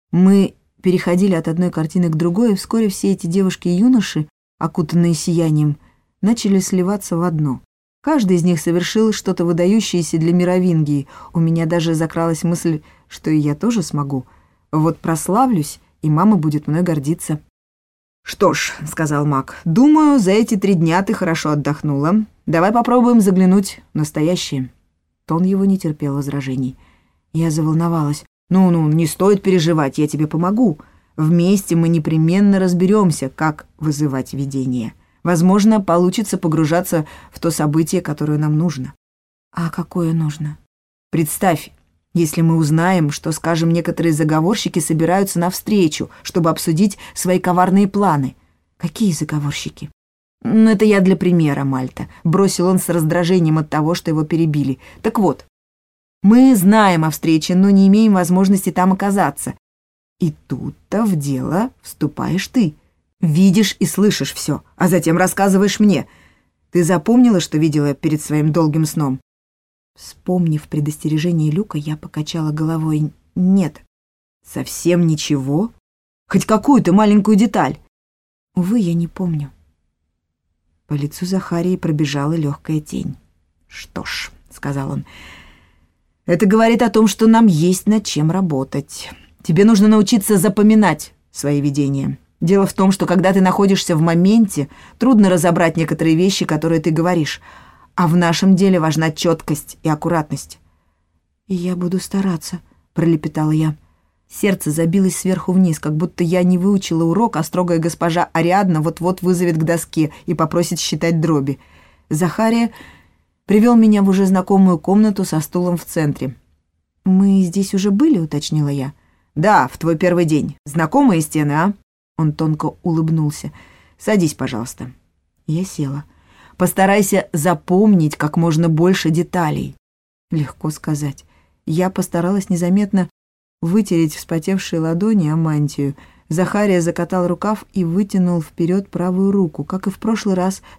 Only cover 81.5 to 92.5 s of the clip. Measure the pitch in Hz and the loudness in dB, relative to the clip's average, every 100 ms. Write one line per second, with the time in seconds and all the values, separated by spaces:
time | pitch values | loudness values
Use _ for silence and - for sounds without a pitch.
81.5 | 170 180 180 165 151 147 143 143 165 147 | -4 -2 -2 -2 -2 -2 -2 -2 -2 -4
82.5 | 147 - 156 151 - - - _ _ _ | -6 -6 -6 -6 -10 -10 -12 _ _ _
83.5 | _ _ - - - - - - - _ | _ _ -20 -16 -14 -12 -12 -12 -18 _
84.5 | - 143 139 135 139 139 - - - - | -14 -10 -8 -6 -8 -10 -18 -20 -20 -20
85.5 | _ _ _ _ _ _ _ - 170 202 | _ _ _ _ _ _ _ -4 0 2
86.5 | 220 226 233 240 220 220 - 226 226 226 | 4 4 2 2 2 2 2 4 6 6
87.5 | 156 175 185 - 185 - 147 156 180 185 | 4 2 0 0 -2 -2 -4 -2 0 -2
88.5 | 135 135 143 143 - - - _ _ - | -4 -4 -8 -10 -16 -18 -20 _ _ -2
89.5 | 165 208 214 214 220 202 233 - 202 202 | 4 6 6 6 6 4 2 2 2 2
90.5 | 196 208 220 196 151 - _ _ - 143 | 4 4 6 4 0 -8 _ _ -8 -2
91.5 | 143 143 139 139 139 135 135 _ - 165 | -2 -2 -2 -2 -2 -4 -8 _ -6 0